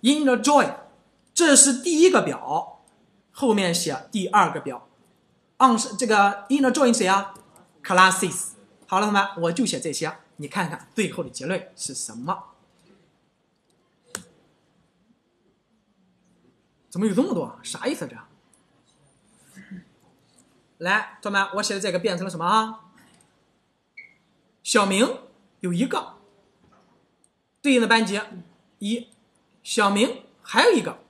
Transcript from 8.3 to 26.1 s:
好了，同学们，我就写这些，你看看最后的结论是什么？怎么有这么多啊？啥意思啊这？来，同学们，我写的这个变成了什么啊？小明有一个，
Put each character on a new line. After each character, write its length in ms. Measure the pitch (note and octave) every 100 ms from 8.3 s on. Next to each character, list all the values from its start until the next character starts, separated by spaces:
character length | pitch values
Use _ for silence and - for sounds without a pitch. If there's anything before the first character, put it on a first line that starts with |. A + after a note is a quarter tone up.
| - - - _ _ _
好 140 | F#3+
了， 60 | G#3
同 80 |
学 60 | G#3
们， 80 | G3 -
我 100 | E3
就 120 | E3+
写 140 | A3 D3
这 140 | D#3+
些， 200 | C#3 D#3 - _ _
你 120 | D3
看 200 | G3 F3
看 200 | D3+ -
最 160 | - G3+
后 100 | -
的 80 | C#3
结 160 | - C3+
论 220 | F#3 - -
是 180 | -
什 220 | C3+ - A2+
么？ 200 | C3 F#3+ - _ _ _ _ _ _ _ _ _ _ _ _ _ _ _ _ - - _ _ _ _ _ _ _ _ _ _ _ _ _ _ _ _ _ _ _ _ _ _ _ _ _ _
怎 100 | F3
么 60 | G#3+
有 80 |
这 80 | F#3+
么 120 | E4+
多 100 | A3
啊？ 140 | C3 -
啥 240 | - - A#3+
意 80 |
思 100 | D4+ C#3+
啊 20 |
这？ 60 | A2+ - _ _ _ _ _ _ _ _ _ _ _ _ F#3+ - F#3 - _ _ _ _ _ _ _ _ _
来， 400 | E3+ G#3 - -
同 80 | G#3
学 60 | G3+
们， 100 | G3 G3+
我 60 |
写 120 | G3+
的 60 | G3
这 120 | G3
个 60 | F3
变 180 | G3+ F3+
成 80 |
了 60 | F#3
什 80 | E3+
么 60 |
啊？ 360 | E3+ G#3+ A3 A3 - _ _ _ _ _ _ _ _ _ _ - - _ _ _ _ _
小 220 | - A3
明 340 | G3 F#3+ B3 - - _ _ _
有 120 | F#3
一 140 | F3 C4+
个， 280 | - -